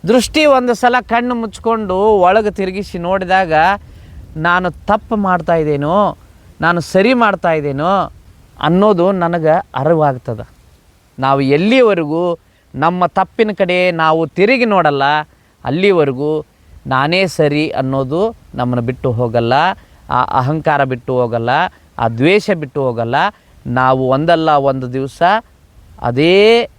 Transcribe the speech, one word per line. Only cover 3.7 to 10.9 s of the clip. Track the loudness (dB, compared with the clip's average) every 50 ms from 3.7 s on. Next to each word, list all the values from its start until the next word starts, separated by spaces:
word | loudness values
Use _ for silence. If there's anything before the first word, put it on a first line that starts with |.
| 0 -2 -6 -18 -20 -20 -20 -20 -20 -20 -20 -14 -10
ನಾನು | -4 0 0 0 2 0 -2
ತಪ್ಪು | -6 -6 -2 -2 -2 -2 -2 -4 -4
ಮಾಡ್ತಾ | -2 0 0 0 0 0 0 0
ಇದ್ದೇನೋ, | 0 0 0 -2 -2 -2 0 0 0 0 0 -4 -8 -18 -20 _ -20 -20 -20 -12 _
ನಾನು | -2 0 0 0
ಸರಿ | -4 0 0 2 2 4 2
ಮಾಡ್ತಾ | 2 2 0 0 0 -2 -2
ಇದ್ದೇನೋ | 0 0 -2 -4 -4 -2 -2 0 0 0 -2 -4 -8 -18 -20 -20 -20 -20 -20 _ -12 -4
ಅನ್ನೋದು | -2 0 2 4 4 4 4 2 2 0
ನನಗೆ | 0 0 -2 -2 -2 -2 0 0 0 0 -2 _ -8
ಅರಿವಾಗ್ತದೆ. | -6 -2 0 0 2 2 0 -2 -4 _ -10 -10 -10 -12 _ _ _ _ _ _ _ _ _